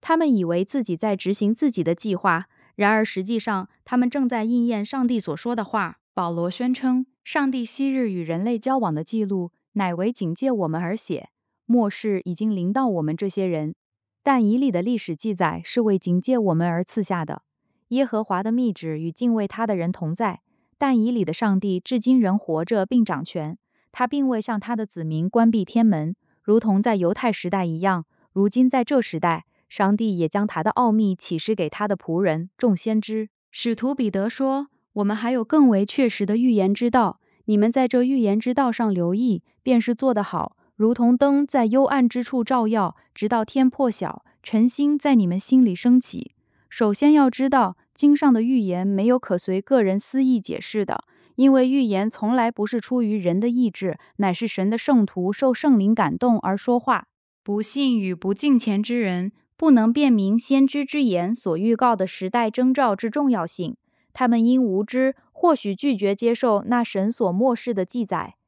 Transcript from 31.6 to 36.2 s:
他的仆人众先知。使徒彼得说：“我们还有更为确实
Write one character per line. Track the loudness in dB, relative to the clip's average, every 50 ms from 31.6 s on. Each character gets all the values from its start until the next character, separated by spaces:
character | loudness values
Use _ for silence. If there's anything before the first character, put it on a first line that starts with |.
| -2 -6
他 | -4 -6 -4
的 | -4 -4
仆 | -4 -4 -4 -2 0
人 | 0 0 0 -2 -4 -8 _
众 | _ 0 0 0
先 | 0 -2 -2 -2 -2
知。 | -2 -2 -6 -6 -6 -8 _ _ _ _
使 | _ -6 -4 -4 -4
徒 | -2 -2 -4 -2
彼 | -2 -2 -2
得 | -2 -2 -4 -4
说 | -4 -2 -2 -2 -2 -2 -4 -8 _ _ _ _ _
：“我 | -2 -2
们 | -2 -2
还 | -2 -2 -2
有 | -2 -2 -2
更 | _ 4 6 6 6
为 | 6 4 0
确 | 0 0 0 0 0
实 | 0 -2